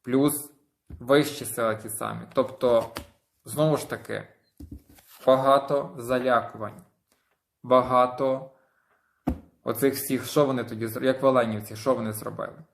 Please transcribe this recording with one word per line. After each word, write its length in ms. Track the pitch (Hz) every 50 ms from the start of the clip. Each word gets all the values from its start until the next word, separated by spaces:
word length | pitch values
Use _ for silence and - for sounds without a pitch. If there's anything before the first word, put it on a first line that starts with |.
плюс 500 | _ 123 127 135 143 147 143 - - - _ _ _ _ _ _ _ _ - -
вищі 460 | 120 120 139 147 147 147 - - 120
сили 300 | 110 - 123 117 113 110
ті 140 | 110 - 110
самі. 320 | - - 113 110 110 113 113 - -
Тобто, 520 | 135 127 - - - - 123 120 - 110 - - - - - _ _ _ _ _ _ _
знову 320 | 120 113 143 156 156 147
ж 120 | 143 - -
таки, 380 | 127 123 - - 107 107 107 - _ _ _ _ _ _ - - - - _ _ - - _ _ - - -
багато 680 | 131 131 131 131 135 135 143 139 - 147 139 - - -
залякувань, 840 | 131 117 120 127 127 123 131 123 117 107 - - 110 107 104 - - - _ _ _ _ _ _ _ _ _ _ _ _ _ _ _ -
багато 880 | 123 127 127 123 123 127 123 127 123 - - 135 131 131 135 131 - _ _ _ _ _ _ _ _ _ _ _ _ _ _ _ - - - - _ _ _ _
оцих 300 | 120 117 - 139 135 135
всіх, 320 | - - - 135 120 107
що 200 | - - 156 147
вони 180 | 131 131 123 113
тоді 220 | 107 117 110 113
зр-, 180 | 110 110 123 127
як 180 | 131 131 131
в 40 | 139
Оленівці, 500 | 135 131 127 117 113 107 104 104 - 107
що 200 | - - 135 127
вони 180 | 117 113 110 107
зробили? 500 | 110 - 110 110 - - - - - 160 _